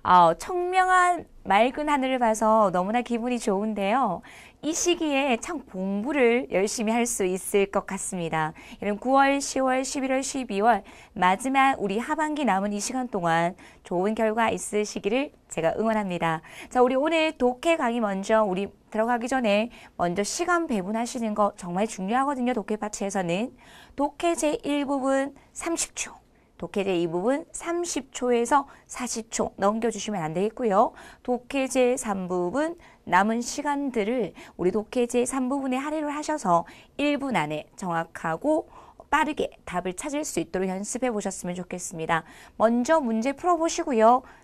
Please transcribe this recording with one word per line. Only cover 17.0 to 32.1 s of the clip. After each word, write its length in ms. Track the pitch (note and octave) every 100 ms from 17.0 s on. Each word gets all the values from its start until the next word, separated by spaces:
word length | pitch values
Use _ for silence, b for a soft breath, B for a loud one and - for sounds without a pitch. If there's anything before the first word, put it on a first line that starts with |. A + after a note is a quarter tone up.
| D#4 E4 D#4+ D#4
독해 380 | B3 B3 E4+ E4
강의 240 | B3 A#3+
먼저 420 | G#3+ F#3+ G3 A3
우리 260 | G#3+ F#3 G3 - _
들어가기 380 | G#3+ A3+ A#3+ A#3+
전에 420 | C4 A3+ G#3 A#3+ B B -
먼저 260 | F3 F3+
시간 440 | G3+ - F4 F4 E4
배분하시는 680 | G#3+ F3+ A3+ A#3 B3+ A3+
거 180 | G#3 G3+ -
정말 300 | F3 F3+ A3
중요하거든요. 680 | - F#3+ B3 C#4 C4+ B3
독해 220 | B3 F#3+ G#3+
파트에서는. 800 | G#3 - G3+ G3 F3 F3 B3 B B B B -
독해 380 | C#4+ - E4+
제일 500 | E4 D4+ D#4 C#4+ C#4+ C#4
부분 480 | C#4 C4 C4+ C#4 C#4 B
삼십 440 | - E4+ E4 - -
초, 160 | - - _ b b -
독해 260 | E3+ G3+
제 100 | F#3+ F3
이 100 | E3+
부분 380 | F3 G#3+ C#4+ -
삼십 600 | - E4+ F4 F4 C#4+ C4
초에서 560 | - B3 A#3+ A#3 C#4+ C4+ B B
사십 440 | - B3 A#3 A3
초 220 | - - -
넘겨주시면 640 | G3 A3 A3+ G#3+ - G3+
안 100 | D#3
되겠고요. 580 | E3 G#3+ A3 A#3 F#3+ B3 B B B
독해 460 | - B3 - C#4 C4
제 280 | C4 B3 B3
삼 320 | A3